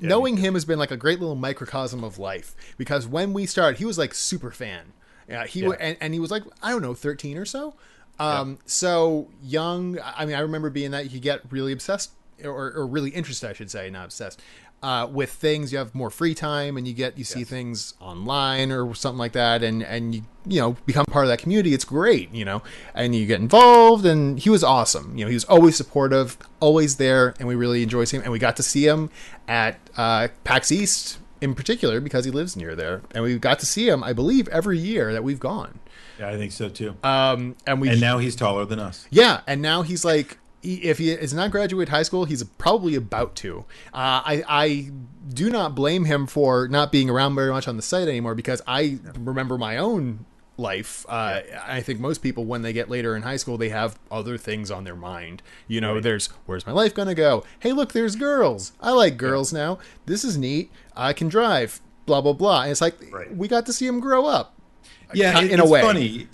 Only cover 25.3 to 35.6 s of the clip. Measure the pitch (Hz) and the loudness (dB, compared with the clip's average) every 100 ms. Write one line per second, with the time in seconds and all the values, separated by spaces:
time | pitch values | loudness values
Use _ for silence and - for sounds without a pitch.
25.3 | 120 - 175 165 160 131 143 135 135 123 | -2 6 10 10 6 0 0 2 2 2
26.3 | - - - 151 156 151 135 131 131 123 | -4 -16 0 4 4 4 2 4 4 4
27.3 | - 123 123 120 120 113 120 117 135 123 | 2 -4 -2 0 0 0 0 0 -2 -4
28.3 | 113 123 - - 143 147 156 156 - - | -2 0 0 0 2 4 4 0 -8 -20
29.3 | - - 117 110 - - - 113 113 117 | -14 -4 0 0 -2 -10 -2 0 2 0
30.3 | - - 131 - 170 202 - - - - | -4 0 0 2 0 0 -2 -4 -12 -16
31.3 | - 139 131 135 240 143 113 143 135 131 | -6 -6 -4 -4 -2 0 -2 -2 -4 -2
32.3 | 135 180 185 165 160 80 95 - 113 117 | -4 -6 -8 -8 -6 -6 -6 -8 -4 -2
33.3 | 123 127 - 135 - 233 139 117 117 147 | 0 2 2 0 0 2 2 0 -2 2
34.3 | 262 214 160 196 175 180 220 110 110 127 | 2 2 0 0 0 -2 -2 -2 -2 -4
35.3 | 139 131 214 | -4 -6 -6